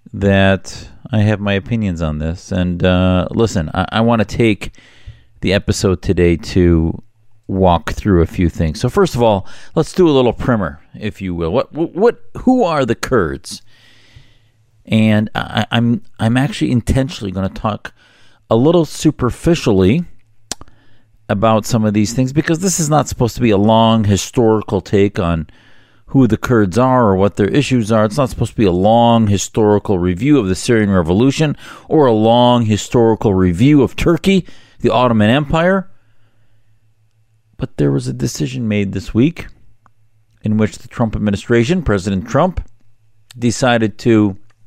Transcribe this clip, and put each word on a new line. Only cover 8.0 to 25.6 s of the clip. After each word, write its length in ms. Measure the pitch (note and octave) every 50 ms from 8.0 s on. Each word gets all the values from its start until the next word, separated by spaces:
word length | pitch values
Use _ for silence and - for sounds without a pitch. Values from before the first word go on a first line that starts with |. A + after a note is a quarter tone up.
| - G#2+ F#2 E2+
a 40 | D#2+
few 220 | - - - F2 E2
things. 320 | - - E2+ D#2+ D2+ -
So 80 | - B2
first 280 | - G3+ F#3+ D#3+ -
of 60 | A#2+ A#2+
all, 200 | A2+ G#2 G2 - - - - - - -
let's 180 | E3 D#3 -
do 160 | - - F3+ D#3+
a 60 | C#3
little 180 | C3+ B2+ A2+
primer, 480 | - - - C3+ A#2+ G#2+ F#2 D2 D2 - - _ -
if 260 | - - G#2 - -
you 140 | F#2+ F#2 F2
will. 160 | E2+ E2+ D#2+
What, 220 | G#2+ B2+ - -
what, 240 | - D3 E3+ - -
what, 260 | E3+ G#3+ A#3+ A#3+ - - - - -
who 200 | - B3+ B3+ B3+
are 220 | A3 E3+ D#3 C#3+ C3
the 100 | A2+ A2+
Kurds? 640 | - - - C3+ A2 F2 D2 C2+ - - - - - - - - - _ - - - - - - - - _ _ _ _ _ _ _ _ _ _ _ _
And 420 | - - A2 A2 A2 G#2+ G#2+ A2 - -
I, 320 | - - - - A2+ G#2+ -
I'm, 320 | B2 A#2 A#2+ A#2 A#2+ G2+ - - - -
I'm 160 | A2+ A2+ A#2+
actually 340 | B2+ C#3 D3+ G#3 - D#3+ -
intentionally 600 | B2+ A#2 - - - C3+ C3 C3+ - - G#2 G2
gonna 160 | F2+ F#2+ F#2+ F#2+
talk 440 | - - - A2 G#2 - - - - _ _ _ _ _ - - - _ _ -
a 60 | A2
little 300 | A#2 C3 D#3+ E3+ F3 D3+
superficially 1200 | - - - - D#3 D3+ - B2+ A#2 - - - E3 F3 - - C3 G2+ F#2+ F#2 F#2 B2+ F3 E3+ - - - - _ _ - - - - - - - - - _ - - - _ _ _ _ _ -
about 380 | G#2+ G2 A2 A2+ A2 G#2+ -
some 180 | - A#2+ A2+ G#2+
of 80 | G#2+
these 200 | G#2 G#2+ G#2 -
things, 200 | - C3 C3 B2+
because 280 | C#3 D#3+ - - E3 D#3
this 180 | F#3 F#3+ - -
is 100 | D#3 C#3+
not 200 | D#3 C#3+ B2 -
supposed 260 | - - B2+ A2 -
to 80 | A#2
be 80 | B2 A2+
a 60 | G2+
long 480 | G2 G#2 A2+ A2 A2+ A2+ A2+ A2+ A2+ G#2
historical 760 | G#2 G2+ F2+ - - - C3 A#2 A2 A2 G#2 G2+ - G#2+ F#2
take 380 | - - - G2 G2+ G2+ - -
on 300 | F2+ E2+ E2+ D#2+ D#2+ - - _